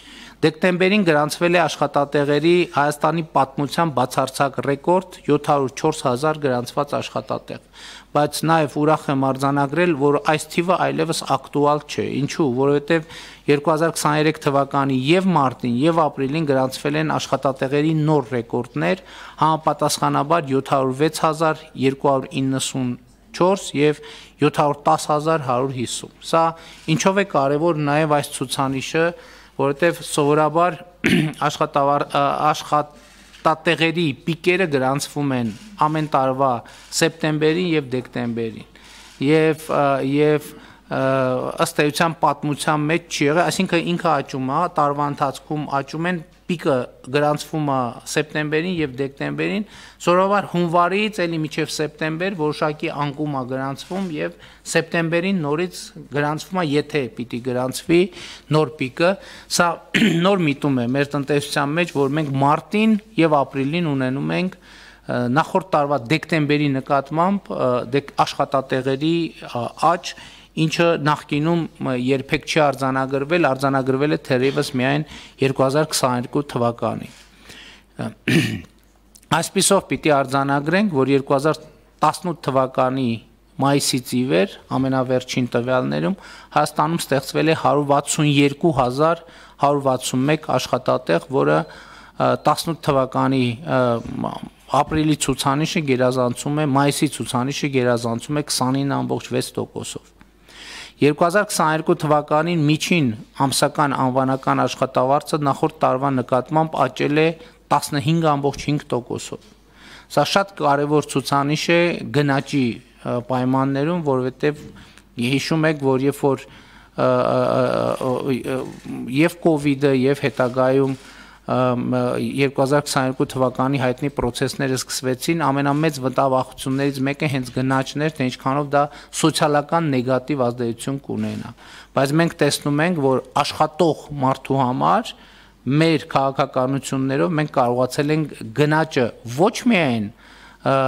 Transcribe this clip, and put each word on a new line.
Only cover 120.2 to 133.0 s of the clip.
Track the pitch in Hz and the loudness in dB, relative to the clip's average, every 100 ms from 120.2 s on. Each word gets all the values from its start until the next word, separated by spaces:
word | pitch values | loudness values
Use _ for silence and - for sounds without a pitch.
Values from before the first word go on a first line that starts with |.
հետագայում, | 135 - 127 131 127 135 135 | -2 0 0 2 2 2 2
ը, | 131 - - - - - 123 127 | -2 -12 -20 -20 -16 -4 0 0
մ, | 123 123 | 0 -2
ը, | 127 123 123 117 | -2 -2 -2 -4
երկու | 127 139 131 | 0 0 0
հազար | 135 147 | 2 0
քսաներկու | 143 139 131 127 147 | 0 -2 -2 -2 -4
թվականի | 131 127 - 131 139 | 0 -2 0 -2 0
հայտնի | 127 123 143 | -2 -2 -4
պրոցեսները | 139 123 - 131 - 135 127 | -4 -4 -2 -4 -2 -4 -4
սկսվեցին, | - - 127 127 - 170 | -6 -6 -4 -4 -2 0
ամենամեծ | 143 139 143 143 160 139 | 0 0 0 0 0 -2
վտավախություններից | 127 127 135 131 127 - 135 135 139 135 | -2 0 2 0 -2 -8 -4 -2 -2 -2
մեկը | 135 143 156 | -4 -2 -2
հենց | 139 123 | -2 -4
գնաճն | 131 131 135 135 143 156 | -4 0 0 -2 -4 -4
էր, | |
թե | 156 127 | -2 -4
ինչքանով | - 135 139 143 | -2 -2 -2 0
դա | 143 147 - - | 0 0 -4 -12
սոցիալական | - 160 147 156 147 143 165 160 | -2 0 2 2 2 2 0 2
նեգատիվ | 131 123 127 127 147 | 0 0 -2 0 0
ազդեցություն | 120 123 117 117 - 139 | 0 0 -6 -4 -6 -8
կունենա։ | - 110 107 107 113 - - - - | -6 -6 -6 -6 -12 -16 -20 -20 -4
Բայց | - 135 | 0 2
մենք | 156 170 - | 2 2 2
տեսնում | 147 - 151 143 | 0 0 -2 0
ենք, | 170 170 | 0 2